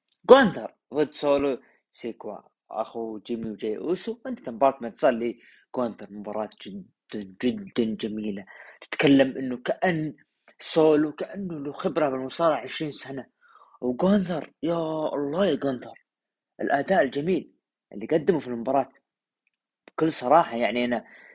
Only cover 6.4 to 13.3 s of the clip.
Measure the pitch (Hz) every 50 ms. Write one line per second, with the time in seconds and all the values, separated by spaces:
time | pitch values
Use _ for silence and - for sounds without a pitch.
6.4 | 107 101 - - - 101 95 101 92 - _ _ _ - - 107 101 95 95 -
7.4 | - 123 113 104 98 95 - - 117 110 107 101 - 110 107 107 107 107 98 101
8.4 | 98 - - - - - - - - - - - - 147 139 135 131 135 127 135
9.4 | 135 127 123 120 - - - - - 185 175 156 156 151 - _ _ _ _ _
10.4 | _ _ _ - - - - 165 156 156 151 147 156 151 147 - - - - 196
11.4 | 202 175 170 151 139 147 - - - - 131 156 151 139 131 131 131 131 - -
12.4 | 170 160 151 120 113 127 - - 160 147 131 - - 131 135 135 120 -